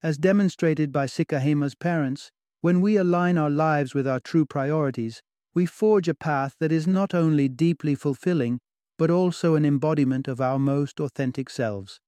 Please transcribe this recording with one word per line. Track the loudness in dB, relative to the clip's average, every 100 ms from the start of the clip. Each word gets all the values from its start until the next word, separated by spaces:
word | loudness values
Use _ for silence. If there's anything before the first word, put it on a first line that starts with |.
As | -4 -4
demonstrated | -2 0 0 0 -2 0 -2
by | -2 -6
Sikahema's | -4 -4 -2 -2 0 -2
parents, | -4 -4 -2 -4 -6 -12 _ _ _
when | 0 2
we | 2 2
align | 2 2 2 2
our | 0
lives | 2 2 2 0
with | -2 -2
our | -2
true | 0 0 0
priorities, | -2 -2 0 -2 -2 -6 -8 _ _ _
we | -2 -2
forge | 0 2 4 2
a |
path | -4 -2 -2 -2 -2
that | 0
is | 0 2
not | 0 0
only | 2 2 2 2
deeply | 2 0 0 -2
fulfilling, | -2 -2 -2 -2 0 0 -4 _ _ _ _
but | 2
also | 2 2 0 2
an | 2
embodiment | 4 2 0 2 0 0 -4
of | -2
our | -2 0
most | 0 0 -2 -4
authentic | -8 -4 -4 -4 -10
selves. | -4 -4 -4 -10 -18